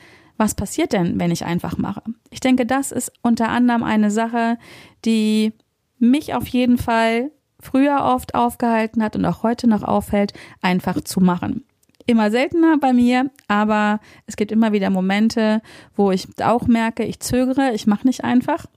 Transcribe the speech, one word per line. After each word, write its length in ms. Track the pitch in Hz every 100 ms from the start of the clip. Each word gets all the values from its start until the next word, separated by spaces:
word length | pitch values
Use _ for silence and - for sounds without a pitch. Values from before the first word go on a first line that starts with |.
| - - _ -
was 180 | 214
passiert 400 | - 208 - -
denn, 260 | 208 175 185
wenn 120 | 175
ich 140 | 170 -
einfach 320 | 175 - -
mache. 260 | - 202 - - _
Ich 100 | -
denke, 240 | 262 254 240
das 260 | 262 269
ist 200 | 247 - _
unter 280 | 240 226 226
anderem 340 | 240 247 233
eine 280 | - 220 208
Sache, 460 | 208 226 240 226 233 - - - _ 226
die 480 | 226 214 214 220 - _ _ _ -
mich 360 | 233 285 - 247
auf 120 | -
jeden 300 | 247 247 247
Fall 540 | - 226 226 226 277 _ _ _
früher 440 | - 262 285 277
oft 320 | - 254 - -
aufgehalten 680 | 240 - 233 226 220 226
hat 140 | 214 202
und 100 | 175
auch 180 | 180
heute 240 | 226 233 240
noch 160 | 208
aufhält, 480 | - 202 - 202 202 - - -
einfach 400 | 185 180 185 180
zu 180 | - -
machen. 460 | 180 175 - - - _ _ _ -
Immer 240 | 226 214
seltener 480 | 233 294 339 330 302
bei 160 | 277
mir, 380 | 247 240 254 269 _ -
aber 520 | 208 214 214 208 214 - - -
es 80 | -
gibt 160 | 214
immer 200 | 220 226
wieder 180 | 208 190
Momente, 720 | 190 190 202 220 233 214 220 - - - -
wo 160 | 202
ich 160 | 185 - -
auch 260 | 117 240 -
merke, 360 | 226 226 226
ich 160 | 220 -
zögere, 540 | - 247 254 262 269
ich 140 | 214 214
mache 200 | 208 262
nicht 160 | -
einfach. 440 | 240 247 269 330 -